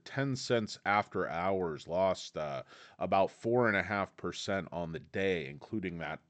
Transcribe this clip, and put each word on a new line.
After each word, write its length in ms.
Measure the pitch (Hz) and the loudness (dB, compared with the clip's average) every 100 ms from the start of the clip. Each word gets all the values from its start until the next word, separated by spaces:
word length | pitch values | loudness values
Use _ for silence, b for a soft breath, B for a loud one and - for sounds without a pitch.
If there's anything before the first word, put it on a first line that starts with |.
ten 340 | - - 139 127 | -8 -4 -2 -2
cents 420 | - 120 107 - 95 | 2 2 2 -6 2
after 420 | 104 - 98 76 | 2 2 -2 -2
hours. 580 | 80 92 98 87 73 - | 0 0 2 0 -4 -4
Lost, 520 | 85 95 90 - 80 | 2 2 2 -4 -6
uh, 240 | 76 67 - b b b | -6 -6 -10 b b b
about 320 | 92 95 92 | 0 2 2
four 380 | - 117 123 117 | 0 2 4 6
and 80 | 101 | 4
a 60 | |
half 340 | 90 101 92 - | 2 0 -2 -4
percent 520 | 90 - - 98 87 | -8 -6 -2 -2 -2
on 180 | 85 82 | -6 -4
the 100 | 80 | -6
day, 480 | - 101 95 87 69 | -6 -2 0 0 -2
including 480 | 73 - 110 92 85 | -10 -6 -4 -4 -6
that 220 | 76 78 _ | -6 -8 _